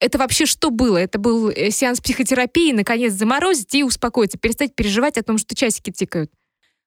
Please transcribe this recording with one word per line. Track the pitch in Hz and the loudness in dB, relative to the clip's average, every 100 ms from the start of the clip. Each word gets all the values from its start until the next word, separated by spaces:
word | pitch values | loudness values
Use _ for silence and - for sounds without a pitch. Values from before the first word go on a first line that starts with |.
это | - 262 | -2 0
вообще | 262 - 302 | 0 0 0
что | - 320 | 0 -2
было? | 226 247 185 | 2 2 2
Это | 185 208 | 0 -2
был, | 226 226 220 | 0 2 0
э, | - 185 | 0 -2
сеанс | 214 254 247 | 0 0 0
психотерапии, | - 254 240 254 247 330 330 | -4 -4 0 0 0 2 2
наконец, | 233 196 233 240 | 2 0 0 0
заморозить | 196 214 269 359 330 202 | 0 0 2 2 0 0
и | 277 | 0
успокоиться, | 277 - 233 247 202 - | 0 -2 -2 0 0 0
перестать | 226 233 285 - | -4 -2 -4 -2
переживать | 208 202 285 269 | -2 2 0 0
о | |
том, | 214 220 | -2 -2
что | - - | -2 -2
часики | 240 - - | -2 -2 -6
тикают? | - 190 175 151 _ _ _ _ _ | -6 -4 -4 -6 _ _ _ _ _